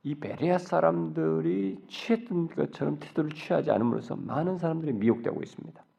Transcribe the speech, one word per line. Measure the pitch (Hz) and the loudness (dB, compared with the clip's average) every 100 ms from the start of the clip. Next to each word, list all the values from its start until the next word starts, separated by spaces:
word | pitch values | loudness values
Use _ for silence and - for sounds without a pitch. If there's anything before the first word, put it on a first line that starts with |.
이 | 143 147 | -6 -6
베레아 | - - 165 180 | -8 -2 2 2
사람들이 | 180 170 165 170 165 160 160 160 160 190 196 185 - | 2 4 4 4 -2 0 2 2 2 0 -2 -4 -12
취했던 | - - 226 233 175 165 | -12 0 0 2 -2 0
것처럼 | - 147 - 147 147 | 0 -2 0 -2 -2
태도를 | - - 156 | -4 -2 -2
취하지 | 147 - 165 - | -4 0 2 4
않음으로써 | 104 117 113 117 - | 4 4 0 -4 -8
많은 | - 131 175 185 | -4 -2 -2 -2
사람들이 | 165 160 160 | -2 -2 -2
미혹되고 | 110 110 117 - 78 | 2 4 4 0 -4
있습니다. | - - - - - | -8 -12 -16 -18 -20